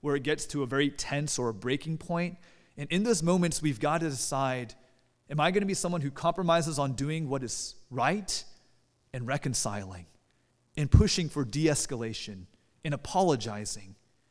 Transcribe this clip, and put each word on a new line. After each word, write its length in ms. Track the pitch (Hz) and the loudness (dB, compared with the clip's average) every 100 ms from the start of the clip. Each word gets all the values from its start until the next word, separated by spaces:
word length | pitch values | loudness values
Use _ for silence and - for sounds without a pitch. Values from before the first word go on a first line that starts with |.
where 140 | 147 143 | 0 -2
it 80 | |
gets 220 | 135 160 - | 0 -2 -2
to 180 | 143 | -4
a 40 | 131 | -2
very 220 | 135 143 | 2 0
tense 500 | 143 - 143 147 - | 0 -4 -2 -2 -2
or 100 | 123 | -2
a 40 | |
breaking 440 | 101 117 139 156 160 | -2 -2 -2 -2 -8
point. 400 | - 170 175 180 - - _ - | -4 -4 -2 -6 -20 -20 _ -12
And 120 | 143 | -2
in 120 | 175 | 0
those 200 | 220 208 | 2 2
moments, 380 | 165 180 175 - | 4 4 4 2
we've 180 | 156 120 | 0 0
got 220 | 147 160 | 0 2
to 80 | 160 | 0
decide, 680 | 131 - 139 135 127 120 - _ _ _ _ _ | -4 -2 0 0 -2 -6 -14 _ _ _ _ _
am 100 | 151 | 2
I 120 | 156 | 2
gonna 140 | 190 196 | 4 0
be 80 | |
someone 280 | 190 175 175 | -2 -2 -2
who 100 | 143 | -4
compromises 680 | - 165 170 175 165 160 143 | -2 -2 0 4 4 4 0
on 140 | 135 | -2
doing 340 | 123 139 160 151 | 0 -2 -2 -2
what 160 | 135 | -4
is 320 | 120 - - - - | -4 -6 -10 -12 -10
right 540 | 123 127 202 190 - - - _ _ _ _ _ | 0 2 2 -2 -6 -8 -20 _ _ _ _ _
and 140 | 127 117 | -8 -4
reconciling 760 | 139 143 120 117 104 98 90 87 _ _ _ _ _ _ - | -2 -2 -2 -2 -4 -8 -14 -18 _ _ _ _ _ _ -4
and 120 | 143 | 8
pushing 380 | - 208 - 156 | 8 8 4 0
for 160 | - | -2
de-escalation 1000 | 127 117 156 143 - 127 113 107 - 98 92 _ _ _ 156 | -2 2 4 2 0 -4 -6 -6 -10 -12 -14 _ _ _ -6
and 80 | |
apologizing 1000 | 143 - 185 185 135 110 104 104 107 101 98 _ _ _ | -6 -4 2 4 4 0 -6 -8 -10 -12 -20 _ _ _